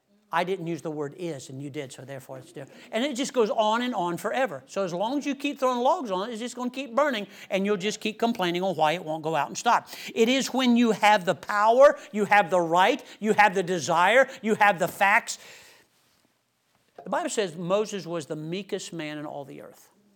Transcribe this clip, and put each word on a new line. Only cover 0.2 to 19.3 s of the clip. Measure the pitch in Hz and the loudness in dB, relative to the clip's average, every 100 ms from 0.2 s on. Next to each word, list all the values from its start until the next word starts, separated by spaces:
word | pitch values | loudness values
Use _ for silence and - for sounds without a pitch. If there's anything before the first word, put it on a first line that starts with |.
| - | -6
I | 160 180 | -4 -2
didn't | 190 165 | -4 -6
use | 160 | -8
the | 165 | -8
word | 151 143 151 | -8 -8 -8
is, | 175 143 - | -10 -10 -12
and | 135 | -14
you | 139 | -12
did, | 139 135 | -12 -12
so | - | -14
therefore | 135 135 - 131 | -16 -16 -14 -18
it's | - | -16
different." | - 135 - - | -18 -18 -20 -8
And | 220 | -4
it | 277 240 | -2 -2
just | 269 | -4
goes | 254 220 | 0 0
on | - 214 226 | 2 0 0
and | 247 | -2
on | 220 175 170 | -4 -4 -4
forever. | 214 226 262 139 - | -4 -2 -4 -6 -10
So | - 190 | -6 -4
as | |
long | 175 214 285 | -2 -4 -4
as | 285 | -4
you | 277 | -4
keep | 285 254 | -6 -2
throwing | 254 247 | -2 0
logs | 247 349 254 | 0 0 -2
on | 185 214 | -4 -4
it, | |
it's | 220 | -8
just | 240 240 | -10 -8
gonna | 247 | -8
keep | 254 269 233 | -8 -6 0
burning, | 294 226 202 - - | 0 0 -6 -12 -6
and | 196 196 | -2 0
you'll | 208 | 0
just | 196 208 | -2 -4
keep | 214 - | -6 -2
complaining | 233 233 180 175 | -2 0 0 0
on | 190 156 | -2 2
why | 156 | 2
it | 170 | 0
won't | 156 160 | -4 -6
go | 156 156 | -2 -2
out | 139 | -2
and | - | -2
stop. | 240 202 - - - - | 2 2 0 -16 -8 2
It | 226 | 2
is | 269 - | 2 0
when | 240 262 233 | 0 4 6
you | 240 | 4
have | 208 208 214 180 | 4 6 4 2
the | 170 | -4
power, | - 208 220 240 285 285 - | -2 0 4 8 8 8 -6
you | 208 | -4
have | 196 202 180 | 4 4 4
the | 180 | 2
right, | 170 170 196 294 - - | 2 4 4 2 -4 -6
you | 214 | -2
have | 214 208 185 | 4 4 4
the | |
desire, | 170 180 139 165 180 240 262 - | -2 -2 0 2 4 6 4 0
you | 214 214 | -2 4
have | 208 190 | 4 4
the | 170 | 0
facts. | - 196 220 - - - - - - _ _ _ _ _ _ _ _ _ _ _ _ | 2 2 2 0 -12 -14 -20 -20 -20 _ _ _ _ _ _ _ _ _ _ _ _
The | - | -8
Bible | 262 330 | -6 -4
says | - 196 156 | -4 -4 -4
Moses | 175 202 214 202 165 | -2 0 0 -6 -6
was | 170 147 | -8 -6
the | 156 | -8
meekest | 156 180 202 190 - | -6 -8 -6 -8 -8
man | 165 151 151 | -10 -10 -10
in | |
all | 151 | -10